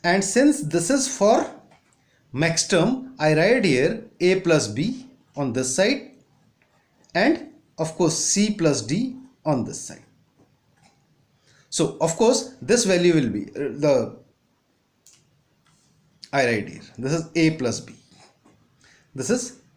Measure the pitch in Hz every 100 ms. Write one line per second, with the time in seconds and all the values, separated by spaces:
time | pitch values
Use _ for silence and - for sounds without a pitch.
0 | 175 190 190 240 294 294 151 170 170 269
1 | 269 - 202 269 - - _ _ _ _
2 | _ _ _ 123 160 160 - 185 196 262
3 | - - 156 151 185 254 196 127 156 226
4 | - _ 180 185 175 156 107 107 202 262
5 | - _ _ 139 135 117 131 - 208 285
6 | - _ _ _ _ _ _ _ _ _
7 | _ 170 247 320 - - _ - 160 -
8 | 170 160 - 196 214 202 160 127 110 175
9 | 262 - - _ 156 135 - - - -
10 | _ _ _ _ _ _ _ _ _ _
11 | _ _ _ _ _ _ _ - 160 -
12 | 160 - 226 262 - - 127 233 190 180
13 | 175 165 120 104 - - 143 139 147 131
14 | 107 - _ _ _ _ _ _ _ _
15 | _ _ _ _ _ _ _ _ _ _
16 | _ _ - 143 123 110 - - - -
17 | 131 160 160 170 160 160 120 107 - -
18 | _ _ - _ _ _ _ _ _ _
19 | _ 131 131 240 - - _